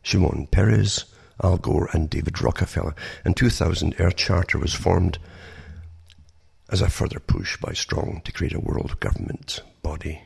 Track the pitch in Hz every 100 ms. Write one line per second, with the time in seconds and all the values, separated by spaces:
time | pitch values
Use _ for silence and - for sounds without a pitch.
0 | - 101 82 71 71 - 107 107 98 -
1 | - - - - 92 90 - 76 - 82
2 | 78 - 76 80 - - - - - 73
3 | - - - 92 120 - 85 82 82 -
4 | 90 - - 90 87 - - - 90 87
5 | 87 76 - - - - - - - -
6 | - - - _ _ _ - 98 - -
7 | - - - - 92 - - - - -
8 | - - - - 80 - - - - -
9 | - - - - - - - _ 78 78
10 | 78 78